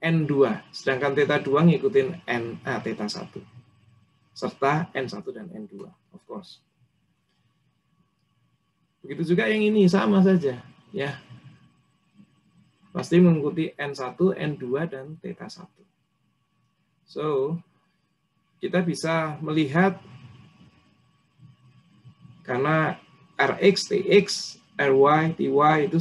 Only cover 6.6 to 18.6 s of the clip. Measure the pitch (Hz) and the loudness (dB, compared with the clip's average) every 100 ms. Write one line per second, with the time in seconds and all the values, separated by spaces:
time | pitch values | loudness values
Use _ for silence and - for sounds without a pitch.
6.6 | _ _ _ _ _ _ _ _ _ _ | _ _ _ _ _ _ _ _ _ _
7.6 | _ _ _ _ _ _ _ _ _ _ | _ _ _ _ _ _ _ _ _ _
8.6 | _ _ _ _ 135 143 165 180 220 214 | _ _ _ _ -12 -6 0 0 2 0
9.6 | 208 214 180 196 214 196 190 185 143 120 | 2 4 4 4 4 4 6 4 0 -4
10.6 | - _ _ 135 139 - - - - - | -12 _ _ -8 -6 -8 -18 -20 -20 -20
11.6 | _ _ _ _ _ _ _ _ _ _ | _ _ _ _ _ _ _ _ _ _
12.6 | _ _ _ 127 - 175 175 156 143 160 | _ _ _ -10 2 6 6 4 0 -4
13.6 | 156 - 143 139 123 139 185 - 151 139 | -6 -6 -10 -8 -10 0 0 0 -6 -6
14.6 | 123 139 165 135 143 160 - - 113 175 | -6 -4 -6 -10 -14 -14 -14 -14 -16 -18
15.6 | 175 _ _ _ _ _ _ _ _ _ | -20 _ _ _ _ _ _ _ _ _
16.6 | _ _ _ _ _ 139 151 135 143 170 | _ _ _ _ _ -6 -2 -2 -2 -4
17.6 | - _ _ _ _ _ _ _ _ _ | -10 _ _ _ _ _ _ _ _ _